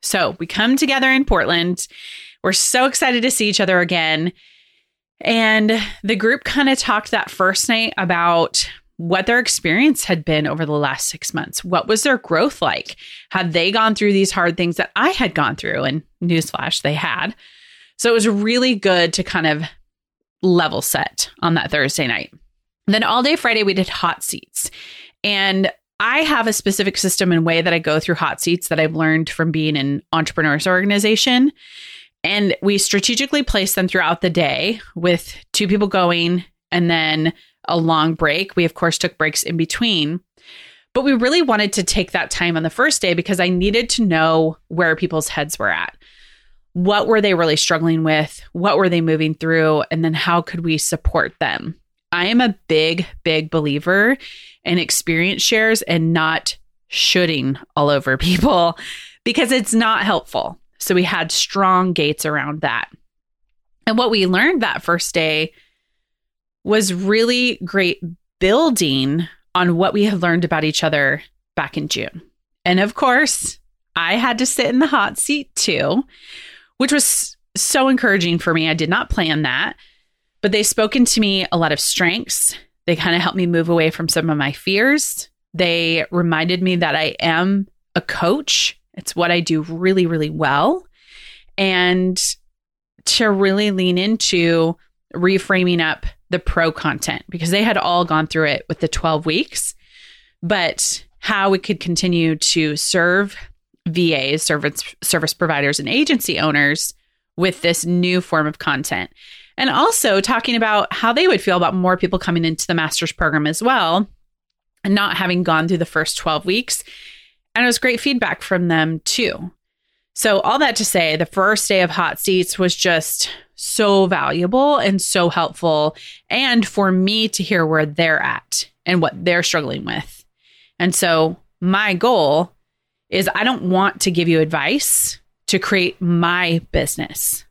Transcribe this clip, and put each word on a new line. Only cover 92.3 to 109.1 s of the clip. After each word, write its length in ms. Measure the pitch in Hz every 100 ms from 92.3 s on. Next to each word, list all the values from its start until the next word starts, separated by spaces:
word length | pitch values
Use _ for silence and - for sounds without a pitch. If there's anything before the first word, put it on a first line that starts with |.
| - _ _ _ _ _ _ -
to 240 | - 226
really 420 | 196 196 196 208
lean 260 | 190 185 180
into 800 | 196 220 - 180 170 165 165 170 _ _ _
reframing 680 | - 180 190 - 190 180 170
up 240 | 160 - - - _
the 80 | 180
pro 320 | - - 165
content 520 | 156 156 151 - 127 -
because 220 | 175 165
they 120 | 190
had 140 | 214 202
all 280 | - 175 175
gone 200 | 156 156
through 220 | 160 156
it 180 | 143 -
with 120 | -
the 80 | 160
twelve 380 | - 165 156 160
weeks, 500 | 165 311 - - - _ - - - _ _
but 640 | 170 202 170 - - - - _
how 300 | - 214 196
we 100 | 190
could 200 | - 180
continue 560 | 175 170 185 175 160 156
to 400 | - 170 156 151
serve 600 | - 190 170 180 202 - - - _ _ -
V 280 | 165 170 151
As, 260 | 135 151
service, 540 | - 151 147 - - -
service 300 | - 175 156
providers, 460 | - 170 151 143 147
and 80 | -
agency 520 | 247 294 269 - 165
owners 540 | 156 147 143 147 - - _ _ _ -
with 240 | 185 180
this 240 | 170 170 175
new 360 | 180 180 180
form 260 | 175 160 151
of 120 | 156
content. 520 | - 139 151 - 92